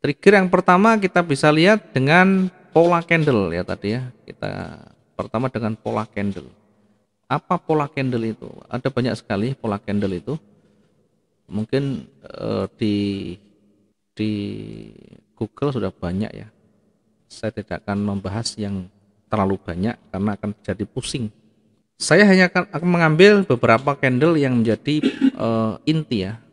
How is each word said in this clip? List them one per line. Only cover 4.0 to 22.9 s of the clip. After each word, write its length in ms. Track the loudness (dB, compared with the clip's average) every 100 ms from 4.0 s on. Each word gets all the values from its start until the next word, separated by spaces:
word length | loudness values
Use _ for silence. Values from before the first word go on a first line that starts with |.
| -6 -14
Kita 560 | -20 -12 -10 -10 -12 -14 -20 _ _
pertama 400 | -12 -8 -4 -4
dengan 240 | -4 -6 -6
pola 320 | -6 -6 -6
candle. 400 | -4 -6 -6 -12 -20 _ _ _ _ _ _ _
Apa 320 | -8 _ -6
pola 280 | _ -2 -2
candle 440 | -4 -4 -2 -4
itu? 160 | -8 -14 -20 -10
Ada 160 | -6 -4
banyak 260 | -2 -2 -4
sekali 360 | _ -4 -4
pola 240 | -4 -6 -6
candle 400 | -4 -4 -2 -4
itu. 180 | -8 -10 _ _ _ _ _ _ _ _ _ _ _
Mungkin, 560 | -8 -4 -4 -4 -6 -12 _
eh, 420 | -20 -12 -6 -4 -4 _
di, 160 | -2 0 -2 -4 -8 -14 _ _ _ _ _ _ _ -6
di 140 | -4 -4 -6 -10 -14 -16 -18 -20 -20 -20 _ _
Google 340 | -10 -6 -4
sudah 220 | -2 -6
banyak, 400 | -6 -6 -4 -6
ya. 160 | -8 -20 _ _ _ _ _ _ _ _
Saya 240 | -10 -8
tidak 320 | -8 -10 -10
akan 180 | -6 -4
membahas 540 | -2 -4 -6 -6 -8 -8
yang 320 | -8 -8 -10 _ _ _ _
terlalu 240 | -2 0 -2
banyak 400 | -6 -4 -4 -6 _
karena 240 | -6 -4 -4
akan 140 | -8 -10
jadi 240 | -8 -6
pusing. 480 | -6 -8 -8 -8 -8 _ _ _ _ _ _ _
Saya 320 | 2 4 6
hanya 240 | 6 4
akan, 160 | 0 -4
akan 220 | -4 0